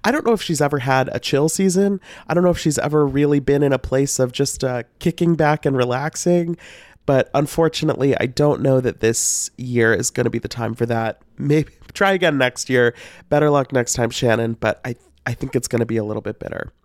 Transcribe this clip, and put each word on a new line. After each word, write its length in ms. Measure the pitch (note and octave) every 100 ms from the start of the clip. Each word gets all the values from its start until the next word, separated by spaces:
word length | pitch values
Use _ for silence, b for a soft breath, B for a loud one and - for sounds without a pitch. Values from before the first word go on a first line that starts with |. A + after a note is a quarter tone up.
I 80 | G#3
don't 140 | D4
know 80 | A#3
if 80 | A3
she's 200 | - D3+
ever 180 | D3 C#3+
had 300 | B2+ C3 C3
a 100 | -
chill 280 | - C#3 D#3
season. 540 | - F#3+ F3+ G3+ G3 B B -
I 60 |
don't 100 | D#3+
know 60 | F3+
if 80 | E3+
she's 220 | E3 C#3
ever 260 | - D3+
really 340 | C#3+ C3+ D3 D3
been 220 | C3 C#3+
in 100 | C#3+
a 60 | C3
place 400 | - C3 C#3 -
of 140 | B2
just, 320 | B2 C#3 -
uh, 180 | C3 B2 A#2 _
kicking 380 | F3 - E3+
back 280 | D#3+ D3+ D3+
and 140 | D3+ C3+
relaxing. 800 | B2 B2 D3+ - F3 F3 E3+ E3+ B B B B
But 240 | - C3+ -
unfortunately, 840 | C3+ D3+ - D#3+ - D#3 - C#3 B2
I 100 | B2+
don't 340 | B2+ D3 -
know 180 | C#3 C3
that 220 | B2 -
this 500 | A2 A#2 - - - -
year 360 | B2+ A#2+ A2+
is 160 | G2+ -
gonna 200 | - A#2+
be 100 | A2+
the 80 | -
time 260 | A#2+ A2+
for 120 | A2+
that. 360 | A#2 A#2 A2+ - _ -
Maybe 360 | C#3 D3+ D3 _ -
try 200 | - G3
again 240 | F#3+ F3 C#3+
next 320 | B2+ - -
year. 260 | B2+ A#2+ B B B -
Better 220 | D3 D3+
luck 240 | C#3+ C3
next 200 | C3 A#2
time, 160 | - A#2
Shannon. 440 | - B2 A2 A#2
But 260 | A2+ A2 -
I, 100 | B2+ A#2+ _ _
I 80 | -
think 200 | A#2+ C3+
it's 140 | B2+ -
gonna 180 | A#2
be 120 | A#2+ A2+
a 60 |
little 160 | G#2+ G#2+
bit 180 | G#2 G#2+
bitter. 320 | - G1+ G1+ _